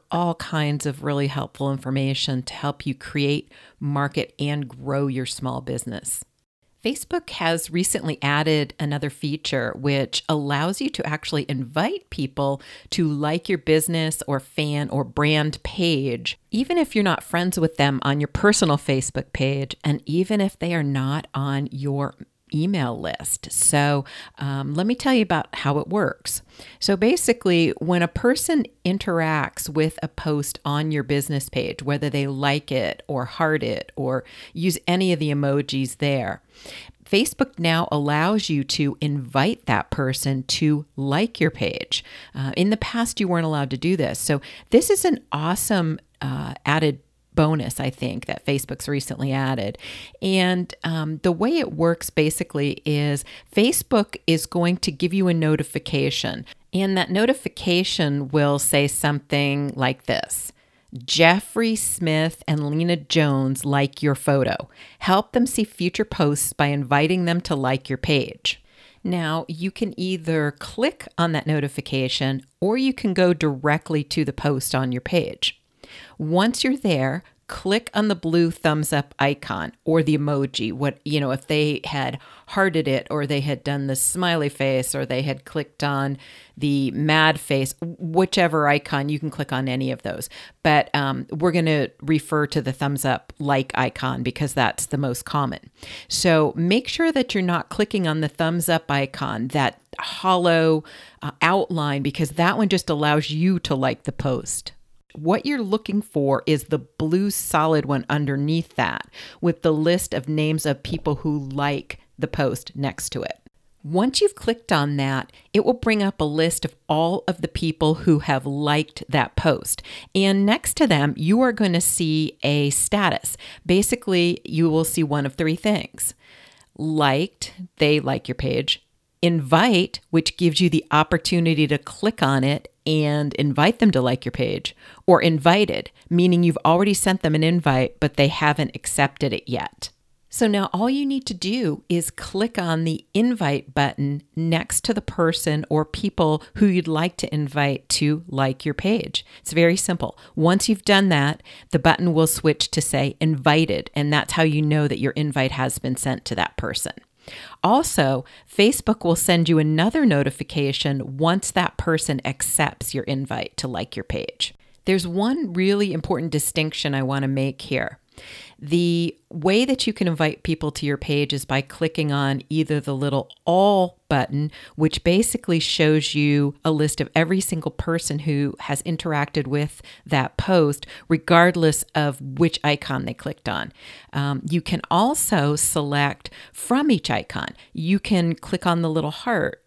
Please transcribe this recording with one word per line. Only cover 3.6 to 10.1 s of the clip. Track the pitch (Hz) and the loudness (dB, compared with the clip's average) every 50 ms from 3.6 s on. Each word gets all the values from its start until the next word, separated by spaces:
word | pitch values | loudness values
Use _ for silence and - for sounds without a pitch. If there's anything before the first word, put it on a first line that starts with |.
| - - _ _ | -20 -20 _ _
market, | 147 143 143 139 139 143 - 143 - - _ | -6 -4 -2 -2 -2 -2 -2 -4 -6 -6 _
and | - 143 147 147 147 139 | -6 -4 -2 -2 -4 -6
grow | 117 123 131 131 139 139 139 143 | -8 -12 -12 -6 -4 -2 -2 -2
your | 135 127 131 127 | -2 -2 -4 -6
small | - - - 131 127 123 131 | -6 -8 -6 -6 -6 -6 -6
business. | 131 131 127 120 - 120 104 - - - - - - - _ _ _ _ _ _ _ _ _ _ - | -6 -6 -8 -6 -6 -8 -10 -8 -8 -8 -8 -8 -10 -14 _ _ _ _ _ _ _ _ _ _ -6
Facebook | 240 294 - - - 349 339 339 - | -6 -6 -6 -6 -6 -6 -6 -6 -8
has | - - 175 165 165 170 - - | -8 -4 -2 0 0 -2 -4 -4
recently | 160 175 190 - - - - 156 147 - | -2 -2 -2 -2 -2 -2 -4 -6 -4 -2
added | 139 143 143 151 151 156 151 151 143 139 - | -2 0 0 2 2 2 2 0 0 -2 -4
another | - 156 143 143 139 147 139 | -6 -4 -4 -2 -4 -4 -6
feature | - - 156 143 151 156 - - 143 127 117 - - | -6 -6 -4 -4 -4 -4 -4 -4 -2 -2 -2 -4 -6
which | - 135 143 139 139 131 - | -2 0 0 2 0 0 -2